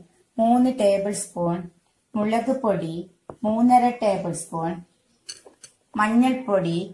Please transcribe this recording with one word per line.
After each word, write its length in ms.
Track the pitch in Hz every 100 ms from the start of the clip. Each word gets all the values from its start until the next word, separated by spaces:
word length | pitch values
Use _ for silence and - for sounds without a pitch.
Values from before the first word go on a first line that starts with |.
| - _ _ -
മൂന്ന് 300 | 226 247 254 254
table 320 | 202 196 202 196
spoon, 340 | - 175 170 175 175 _ _ _ _ 214
മുളക് 380 | 214 233 233 262
പൊടി 320 | 220 180 165 165 - _ - - 214
മൂന്നര 380 | 226 247 247 240 240
table 300 | 214 180 175 -
spoon, 300 | - 165 165 175 - _ _ _ - - - _ - _ _ 208
മഞ്ഞൾപ്പൊടി 800 | 214 233 262 254 - 196 170 170 196